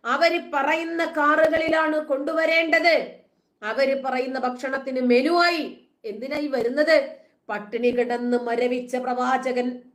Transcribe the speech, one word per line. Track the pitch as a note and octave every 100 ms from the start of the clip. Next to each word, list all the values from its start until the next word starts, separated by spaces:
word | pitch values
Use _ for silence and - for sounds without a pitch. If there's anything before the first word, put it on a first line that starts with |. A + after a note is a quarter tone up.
| A#3 C#4
അവര് | E4+ E4+ -
പറയുന്ന | C#4+ C#4 D#4+ E4 E4+ E4 D#4
കാറുകളിലാണ് | D4 D#4 D#4+ D#4+ D#4+ D#4+ D#4 D#4 D4+
കൊണ്ടുവരേണ്ടത്. | C4+ D4 D#4+ D#4+ E4 E4 E4 E4+ D4 - - _ _ _ _
അവര് | G#3+ A3+ C4+ C4
പറയുന്ന | C4 B3+ C4 C4 B3
ഭക്ഷണത്തിന് | B3 C4+ C4 C4 B3+ B3+
മെനുവായി. | B3 D4 F4 F4 E4+ B3 - _ _ A3
എന്തിനായി | G#3+ C4+ D4 D4 B3+
വരുന്നത്? | A#3 C#4 D#4 D#4 - - _ _ -
പട്ടിണി | G#3 G#3 A3+ B3 A#3+
കിടന്ന് | A#3+ A#3+ B3 A#3+ A#3+
മരവിച്ച | A#3+ B3 B3 B3 B3 B3+
പ്രവാചകൻ | B3 B3 C4 B3+ B3 B3 B3 -